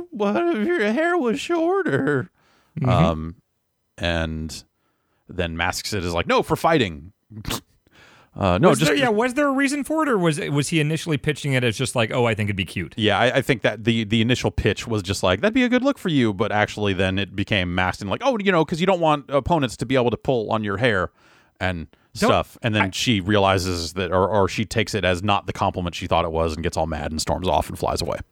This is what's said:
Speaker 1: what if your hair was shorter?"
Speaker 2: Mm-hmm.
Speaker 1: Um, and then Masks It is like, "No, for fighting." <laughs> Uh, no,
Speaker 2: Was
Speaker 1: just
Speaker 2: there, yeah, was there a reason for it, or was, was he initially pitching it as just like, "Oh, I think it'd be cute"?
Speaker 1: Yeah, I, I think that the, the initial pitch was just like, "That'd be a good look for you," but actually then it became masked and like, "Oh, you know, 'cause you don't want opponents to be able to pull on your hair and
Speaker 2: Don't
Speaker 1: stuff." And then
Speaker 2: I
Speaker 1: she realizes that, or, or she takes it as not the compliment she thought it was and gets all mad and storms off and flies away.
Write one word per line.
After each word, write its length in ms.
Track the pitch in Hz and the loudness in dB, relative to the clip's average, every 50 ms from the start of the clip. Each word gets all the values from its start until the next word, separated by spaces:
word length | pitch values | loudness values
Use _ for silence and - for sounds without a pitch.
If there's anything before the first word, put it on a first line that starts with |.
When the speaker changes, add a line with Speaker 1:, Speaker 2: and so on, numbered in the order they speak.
| 349 - | -8 -8
Speaker 1:
what 260 | 320 208 208 202 208 339 349 339 339 | -6 -2 -2 0 0 0 0 0 0
if 100 | 214 208 | 0 0
your 140 | 339 349 349 208 208 220 | 0 0 0 0 0 0
hair 240 | 294 320 339 349 | 0 0 0 0
was 220 | 349 262 233 214 277 | 0 0 0 -2 -2
shorter?" 920 | - - 339 339 330 339 381 392 359 285 - - 269 143 147 127 185 - _ _ _ _ _ _ _ _ - 160 | -2 -2 -2 0 0 0 0 0 0 0 0 0 0 0 0 -2 -2 -6 _ _ _ _ _ _ _ _ -8 -2
Speaker 2:
Mm-hmm. 80 | - 127 | 0 2
Speaker 1:
Um, 460 | 90 87 82 82 82 78 78 80 95 - _ _ _ _ _ _ _ _ _ _ _ - | 4 4 4 4 2 0 -4 -8 -10 -12 _ _ _ _ _ _ _ _ _ _ _ -4
and 640 | - 85 85 82 82 80 80 78 78 80 - - - _ _ _ _ _ _ _ _ _ _ _ _ - | -2 -2 0 0 -2 -2 -4 -6 -6 -8 -10 -12 -16 _ _ _ _ _ _ _ _ _ _ _ _ -12
then 280 | 92 87 87 85 80 | -6 -6 -4 -4 -2
Masks 360 | 82 85 92 - - - - 110 | -2 -2 -2 -2 -4 -6 -6 -4
It 120 | 101 85 | -4 -2
is 80 | 90 85 | -2 -2
like, 120 | 85 85 | -2 0
"No, 160 | 156 254 247 185 | 0 0 0 0
for 140 | - 156 | 0 -2
fighting." 560 | - - 165 165 151 117 92 78 73 76 92 - _ _ - 110 107 104 | 0 2 2 2 2 2 0 -4 -10 -14 -18 -20 _ _ -20 -18 -14 -10
<laughs> 80 | - - - - _ _ _ _ _ _ - - - - _ _ _ - 98 | -8 -10 -10 -10 _ _ _ _ _ _ -20 -20 -20 -20 _ _ _ -8 -2
Uh, 200 | 98 92 87 92 | 0 2 2 4
no, 100 | 147 175 | 6 4
Speaker 2:
Was 100 | 151 120 | 4 4
Speaker 1:
just 100 | 156 - | 4 2
Speaker 2:
there, 80 | - 285 | 2 2
yeah, 100 | 262 247 | 2 0
was 240 | 208 208 240 254 233 | 2 0 0 0 0
there 160 | 285 294 285 | 0 0 0
a 40 | 269 | 2
reason 300 | 269 277 269 285 294 254 | 2 0 0 0 -2 -4
for 200 | - 302 320 311 | -2 0 0 0
it, 80 | 294 | 2
or 80 | 233 196 | 2 2
was, 200 | 175 165 151 147 - 156 | 2 2 0 0 -2 -2
was 180 | 143 147 139 - | 0 0 0 0
he 100 | 170 160 | 0 0
initially 380 | 147 147 160 156 - 175 151 | 0 0 -2 -4 -2 -2 -4
pitching 380 | 135 - 156 151 - - 143 135 | -2 -2 -2 -4 -4 -2 -2 0
it 100 | 127 123 | 2 2
as 100 | 120 107 | 0 0
just 220 | - 131 - - | 0 -2 -2 0
like, 140 | 127 110 107 - | 0 0 0 2
"Oh, 140 | 131 120 | 2 2
I 80 | 113 110 | 2 2
think 140 | 101 107 101 | 0 -2 -2
it'd 80 | 101 | -2
be 100 | 92 95 | -2 -4
cute"? 260 | 80 - 101 85 69 - - | -4 -4 -6 -8 -6 -4 0
Speaker 1:
Yeah, 200 | 107 104 101 95 | 2 2 4 4
I, 180 | 117 123 117 | 4 4 2
I 40 | 139 | 2
think 220 | 120 - 139 110 - | 2 0 0 0 0
that 220 | 123 107 110 107 | -2 -2 -2 0
the, 200 | 117 117 113 113 | 0 2 2 2
the 160 | 101 113 113 | 0 2 2
initial 300 | 110 120 123 - - 110 | 4 2 2 0 0 -2
pitch 360 | - - - 113 95 - - | -2 0 0 0 0 -2 -4
was 160 | 120 113 104 87 | -4 -4 -4 -2
just 200 | 90 98 - - | -4 -4 0 2
like, 180 | 92 92 101 | 2 2 2
"That'd 140 | 151 214 226 | 0 0 2
be 80 | 262 247 | 2 2
a 80 | 247 | 2
good 120 | 247 247 247 | 2 2 2
look 140 | 277 277 | 0 -2
for 140 | - - 196 | -2 -2 0
you," 240 | 156 139 120 110 98 | 2 2 2 2 2
but 180 | 92 110 101 101 | 0 -2 0 0
actually 400 | 104 107 - - - 104 101 95 | 0 0 0 0 -2 0 0 2
then 260 | 90 98 95 95 98 | 2 0 0 0 -2
it 160 | 98 92 98 | -4 -4 -4
became 400 | 95 98 - 113 98 90 90 87 | -4 -2 0 0 0 0 0 0
masked 280 | 90 92 90 85 - 104 | 0 0 0 -2 -4 -4
and 80 | 95 | -4
like, 100 | 98 - 233 | -4 -2 0
"Oh, 140 | 277 254 208 | 0 0 0
you 140 | 196 196 185 | 2 2 2
know, 100 | 165 160 | 2 2
'cause 160 | - 180 156 | 0 0 -2
you 80 | 180 | 0
don't 140 | 190 196 170 | 2 2 2
want 240 | 165 156 151 143 131 - | 2 2 2 0 -2 -2
opponents 440 | 135 143 123 - 175 160 139 120 - - | -2 -2 0 2 0 0 0 -2 -4 -6
to 80 | 135 | -4
be 80 | 117 131 | 0 0
able 160 | 131 120 120 | 2 2 2
to 80 | 110 - | -2 -2
pull 320 | - - 135 117 104 98 | -2 -2 0 0 0 -2
on 120 | 110 110 107 | -2 -2 -2
your 120 | 104 98 | -2 -2
hair 360 | 98 127 127 107 92 87 82 _ _ _ _ _ _ _ _ _ - | 0 2 2 2 2 0 -2 _ _ _ _ _ _ _ _ _ -4
and 260 | 95 92 92 85 76 - _ _ _ _ - | -4 -4 -4 -4 -8 -12 _ _ _ _ -6
Speaker 2:
Don't 140 | 117 196 247 | 0 2 2
Speaker 1:
stuff." 300 | 151 87 - - - - | 2 2 0 -2 -6 -6
And 140 | - 120 107 | -4 -2 0
then 80 | 107 98 | 0 0
Speaker 2:
I 80 | 95 | -2
Speaker 1:
she 320 | 87 - - 127 117 98 85 | -2 -4 0 0 0 0 2
realizes 720 | 98 107 104 98 95 95 98 87 92 90 85 85 80 90 | 2 4 4 6 4 4 2 2 0 -2 -4 -4 -6 -6
that, 180 | 92 95 82 90 | -6 -4 0 2
or, 160 | 92 95 92 | 2 2 2
or 220 | 107 104 95 90 | 2 2 2 2
she 160 | - - 107 | 0 -2 -4
takes 280 | - - 113 104 - - | -2 0 -2 -2 -2 -2
it 80 | 104 87 | -2 0
as 200 | 90 92 87 95 | 0 0 0 2
not 240 | 104 101 92 - | 2 2 2 0
the 80 | - - | -4 -4
compliment 400 | - 104 98 - 95 90 87 - | -2 -2 -2 -2 -2 -4 -6 -6
she 120 | - 95 | -6 -4
thought 200 | 87 90 85 87 | 0 0 2 2
it 40 | 85 | 0
was 220 | 80 82 82 82 78 | 0 0 0 0 -2
and 100 | 80 80 | -2 -4
gets 140 | 85 - | -4 -2
all 100 | 87 80 | -2 -4
mad 260 | 80 78 76 71 78 78 | -4 -4 -6 -6 -6 -6
and 100 | 76 - | -6 -4
storms 260 | - 73 76 87 90 | -4 -4 -2 0 0
off 220 | 73 80 - - | 0 0 0 -2
and 80 | - - | -6 -4
flies 240 | - - - - - | -2 -2 -2 -2 -2
away. 160 | - - - - _ | -4 -6 -6 -8 _